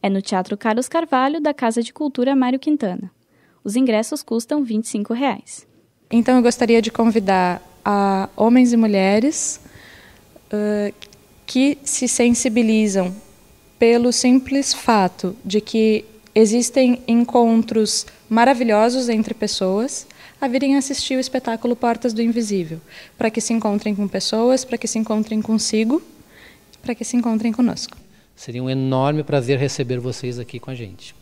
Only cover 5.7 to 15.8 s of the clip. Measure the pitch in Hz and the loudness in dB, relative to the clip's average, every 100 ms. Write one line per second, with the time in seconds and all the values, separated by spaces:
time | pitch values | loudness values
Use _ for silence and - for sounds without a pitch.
5.7 | _ _ _ _ 233 233 254 240 - 233 | _ _ _ _ 0 4 4 4 2 2
6.7 | 226 226 - 226 220 190 190 180 175 - | 4 2 0 2 2 2 2 2 -2 -10
7.7 | - - 202 196 196 190 - 220 247 247 | -8 -2 0 2 0 -4 0 4 6 6
8.7 | 233 220 196 190 208 262 320 - - - | 4 4 4 2 2 0 -2 -6 -8 -16
9.7 | - - - - - _ - _ 208 208 | -20 -20 -20 -20 -20 _ -20 _ -4 -2
10.7 | 208 202 - - - _ _ - 254 277 | -2 -4 -8 -20 -20 _ _ -6 0 2
11.7 | 277 - - 247 - 240 233 262 226 226 | 0 -6 -4 -2 2 2 2 0 2 2
12.7 | 220 214 196 180 196 - _ _ _ _ | 2 2 0 -2 -6 -18 _ _ _ _
13.7 | _ 233 233 240 240 254 262 262 277 269 | _ 4 4 2 2 4 4 2 -4 -2
14.7 | - - 220 185 - 185 - - 208 208 | -4 2 2 2 -2 -10 -8 -4 -4 -2
15.7 | 226 | 0